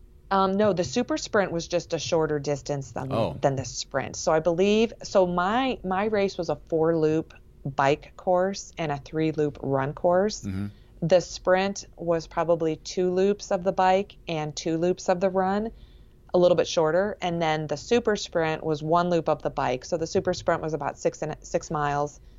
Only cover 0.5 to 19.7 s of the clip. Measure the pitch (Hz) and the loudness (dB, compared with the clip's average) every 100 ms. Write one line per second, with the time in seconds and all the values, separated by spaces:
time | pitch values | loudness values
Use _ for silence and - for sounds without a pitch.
0.5 | 196 214 180 175 240 247 311 - 220 185 | 2 2 2 0 -2 -2 -4 0 0 2
1.5 | 165 160 175 - 165 - 170 156 151 143 | -2 -2 -4 -2 -6 0 0 2 0 -2
2.5 | 143 - 143 135 - 131 117 101 - 143 | -4 -4 -6 -6 -8 -4 -2 -2 0 0
3.5 | 135 131 - - 139 120 - - 160 165 | 0 -6 -10 -6 -4 -4 -4 0 2 2
4.5 | 165 202 214 226 - - 208 180 175 185 | 2 4 4 2 -2 0 2 2 2 0
5.5 | 233 262 226 185 185 214 208 196 - 165 | 0 0 -4 -4 -2 0 0 -2 -2 -4
6.5 | 147 - 165 160 165 156 156 160 - - | -6 -2 0 2 4 2 2 -2 -12 -20
7.5 | - 143 139 139 151 - - - 180 190 | -12 -6 0 2 2 -4 -8 0 2 2
8.5 | 202 - - 160 143 - 156 160 151 151 | -2 -10 -8 -6 -6 -6 -2 -2 0 -2
9.5 | 135 135 135 135 156 175 180 208 - 104 | -4 -2 0 -2 0 2 4 2 -2 -6
10.5 | 95 101 - - - 160 180 - - - | -6 -6 -10 -20 -4 4 4 2 -4 2
11.5 | 185 196 196 - - 170 165 160 - 165 | 2 2 -4 -12 -8 -2 -2 -2 -2 2
12.5 | 170 160 156 - - 180 180 196 202 - | 2 0 -4 -6 -2 0 2 2 0 -2
13.5 | 196 185 180 185 190 202 - - 160 151 | -2 -2 2 4 4 0 -8 -6 -4 -4
14.5 | 147 170 160 175 180 - 180 190 190 185 | -4 -2 0 0 0 0 2 2 2 0
15.5 | 202 220 - - - - - - 185 175 | 0 -4 -8 -20 -20 -20 -20 -2 4 4
16.5 | 170 156 - 156 170 208 - 175 170 160 | 4 2 2 2 2 0 -2 -4 0 0
17.5 | 156 151 147 - 240 233 208 - 170 160 | 0 -2 -6 0 0 2 -2 -2 -2 0
18.5 | 156 160 147 156 175 175 175 156 151 151 | -2 -2 -2 2 2 4 2 2 -2 -2
19.5 | 139 135 | -2 -2